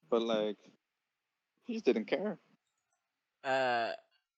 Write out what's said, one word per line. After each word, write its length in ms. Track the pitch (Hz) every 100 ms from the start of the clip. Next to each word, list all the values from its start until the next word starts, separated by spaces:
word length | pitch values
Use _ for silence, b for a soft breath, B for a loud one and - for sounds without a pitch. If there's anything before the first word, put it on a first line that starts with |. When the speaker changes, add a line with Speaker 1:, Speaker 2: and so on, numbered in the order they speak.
| _
Speaker 1:
But, 120 | 117
like, 360 | 113 110 107 104 - _ _ _ _ _ _ _ _ _ -
he 80 |
just 120 | 226 139
didn't 200 | 113 104
care. 340 | 143 202 170 _ _ _ _ _ _ _ _ _ _
Speaker 2:
Uh, 500 | 139 135 131 120 113 - _ _ _